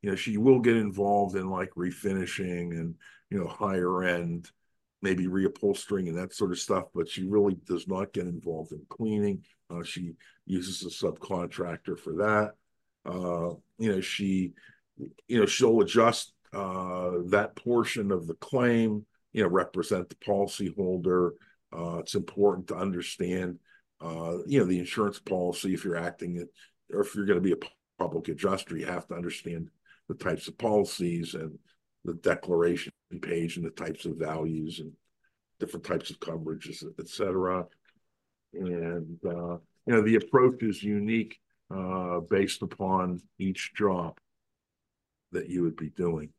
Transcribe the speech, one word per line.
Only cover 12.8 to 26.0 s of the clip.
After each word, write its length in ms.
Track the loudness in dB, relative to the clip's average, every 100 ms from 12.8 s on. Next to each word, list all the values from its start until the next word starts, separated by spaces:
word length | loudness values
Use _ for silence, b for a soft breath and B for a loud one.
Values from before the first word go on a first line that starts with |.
| _ _ -10
Uh, 500 | -6 -4 -2 -4 -6 _ _
you 140 | 0
know, 80 | 0
she, 540 | -2 -2 0 0 0 -6 B B _ _ -16 -16 _
you 120 | 4
know, 60 | 4
she'll 360 | 6 6 6
adjust, 520 | 6 8 6 4 -6 _ _
uh, 580 | -6 -4 -4 -4 -2 -2 -2 4
that 300 | 4 2 -4
portion 520 | 2 2 2 0 0
of 140 | 0 -2
the 100 | -10
claim, 680 | -2 2 4 6 4 0 -6 _ _
you 100 | 0
know, 60 | 4
represent 580 | 4 2 -2 0 0 -2
the 80 | -10
policyholder. 1160 | 0 2 2 -2 -6 -2 -2 0 2 4 4 0 b b _ -8
Uh, 220 | -6 -6
it's 160 | -4 -4
important 520 | -4 4 4 4 -4
to 80 | -4
understand, 840 | -2 -4 -6 -6 -2 -2 -2 -6 b b _ _
uh, 380 | -10 -6 -4 -6 2
you 120 | 2
know, 60 | 4
the 140 | 2
insurance 400 | -2 0 -2 -2
policy. 540 | -4 -2 0 -2 -2
If 100 | -2
you're 140 | -2
acting, 500 | -2